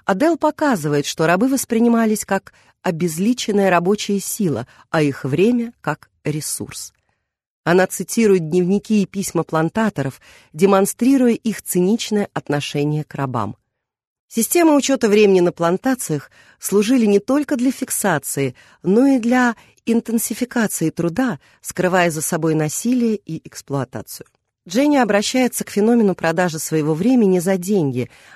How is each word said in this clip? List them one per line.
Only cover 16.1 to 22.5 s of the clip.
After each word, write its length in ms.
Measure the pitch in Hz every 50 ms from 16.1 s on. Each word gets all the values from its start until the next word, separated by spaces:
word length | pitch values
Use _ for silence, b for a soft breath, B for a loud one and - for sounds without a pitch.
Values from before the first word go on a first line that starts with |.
| 156 143 - b b b b b b b
служили 480 | - - 190 202 208 202 269 262 220 208
не 100 | 202 202
только 380 | 202 - 262 294 294 - 302
для 160 | 240 240 269
фиксации, 840 | 247 - 262 - - - - 202 170 143 - - - 143 139 131 127 b b b b b -
но 240 | 170 196 226 269 277
и 100 | 269 254
для 380 | 214 233 247 254 247 240 226 b b b b b _ -
интенсификации 1040 | 226 233 - - 220 233 - - 220 - 247 240 - 247 220 190 - - 165 160
труда, 480 | - - 165 170 165 - 262 247 175 b b b b b
скрывая 500 | - - - - 185 180 175 185 175 170
за 100 | 147 160
собой 320 | 151 - 185 160 156 160